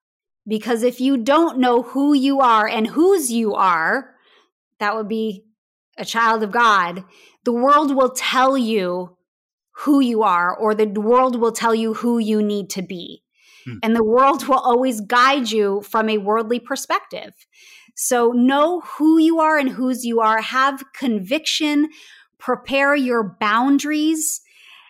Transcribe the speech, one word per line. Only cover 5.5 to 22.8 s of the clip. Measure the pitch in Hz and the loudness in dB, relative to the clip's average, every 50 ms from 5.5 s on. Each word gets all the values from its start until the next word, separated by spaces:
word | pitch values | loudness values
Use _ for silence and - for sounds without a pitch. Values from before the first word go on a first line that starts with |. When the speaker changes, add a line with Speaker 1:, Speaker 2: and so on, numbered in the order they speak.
| _ _ _ _ _ _ _ _ _ - | _ _ _ _ _ _ _ _ _ -14
Speaker 1:
a | 202 | -12
child | - - 226 233 226 233 220 220 | -6 -4 -2 0 0 0 0 -2
of | 202 | -2
God, | 196 240 240 226 208 190 175 175 175 190 185 _ _ _ _ _ _ _ - | 0 2 2 2 2 2 0 -2 -6 -10 -14 _ _ _ _ _ _ _ -4
the | 247 233 | -4 -2
world | 240 247 277 285 294 311 277 277 | 0 2 4 4 4 4 2 0
will | 269 262 247 | 0 0 0
tell | 254 - - - - 262 262 269 269 | 0 -4 -6 -4 0 2 2 2 2
you | 269 240 220 226 208 185 180 180 180 180 170 _ _ _ _ _ _ _ _ _ _ _ _ _ | 0 0 0 -2 -2 -2 -2 -4 -6 -8 -12 _ _ _ _ _ _ _ _ _ _ _ _ _
who | - - 277 302 277 | -8 -2 2 2 2
you | 269 240 233 214 220 | 2 2 0 0 0
are, | 196 180 175 175 180 - | 0 2 0 0 -2 -4
or | - 226 214 214 | -2 -2 -2 0
the | 214 214 | 0 -2
world | 214 196 214 208 220 240 247 262 262 247 233 | -2 -2 -4 0 2 2 4 2 2 0 0
will | 233 226 226 | -2 -2 -2
tell | - 226 233 226 | -2 -2 0 0
you | 220 226 226 220 | 0 -2 -2 -4
who | - 233 240 233 233 | -4 -2 -2 0 0
you | 220 214 214 214 214 | 0 0 0 0 0
need | 208 208 202 190 - | -2 -2 -4 -6 -8
to | - 196 | -8 -10
be. | 180 - 190 170 175 - 170 - _ _ _ _ _ _ _ _ - | -10 -10 -10 -14 -14 -16 -18 -20 _ _ _ _ _ _ _ _ -18
Speaker 2:
Hmm. | 127 117 - 226 | -16 -12 -6 -2
Speaker 1:
And | 220 226 | -2 0
the | 233 220 | 0 2
world | 214 233 254 269 269 330 247 - 247 | 2 4 4 4 4 2 2 0 0
will | 262 269 | 0 0
always | 262 254 240 247 262 262 233 214 202 | 2 2 2 2 2 0 -2 -4 -4
guide | - 240 240 247 269 277 294 240 214 | -2 2 2 4 4 2 0 -2 -2
you | 220 220 208 202 196 208 202 | 0 0 0 0 -2 -4 -6
from | - - 220 220 220 | -4 -2 -2 0 0
a | 220 | 0
worldly | 214 190 202 214 226 226 220 247 240 | -2 0 0 -2 -2 0 -2 -4 -4
perspective. | 240 - 277 254 - - 330 392 - - - - - 202 - _ _ _ _ _ - - - - _ _ _ | -4 -6 -8 -8 -6 -4 -4 -4 -6 -8 -16 -16 -16 -16 -20 _ _ _ _ _ -20 -20 -20 -20 _ _ _
So | - - - 247 240 240 233 240 | -8 -4 -2 0 2 2 2 2
know | 240 240 262 277 285 294 330 359 339 | 4 2 4 4 4 2 2 0 -4
who | - - - - 294 311 320 330 | -8 -10 -6 0 2 4 4 6
you | 311 330 330 320 | 4 4 4 4
are | 311 311 311 294 | 2 2 2 2
and | 269 254 | 0 -2
whose | 190 196 262 254 262 254 247 | -2 -2 -2 -2 -2 -2 -4
you | 233 233 226 | -2 0 2
are. | 220 214 220 220 | 2 2 2 0
Have | 220 - 240 262 269 285 269 269 - _ - | -2 -2 -2 0 0 0 0 -4 -10 _ -12
conviction, | - 277 254 220 202 180 185 269 311 311 - - - 320 294 294 294 302 302 - - - - - - - _ _ _ | -6 -4 -2 -2 -2 -2 -2 -4 -4 -2 -4 -4 -2 0 0 2 2 0 0 -4 -10 -20 -20 -20 -20 -20 _ _ _
prepare | - - 247 240 - - 262 269 | -6 -4 -4 -4 -4 -4 -2 0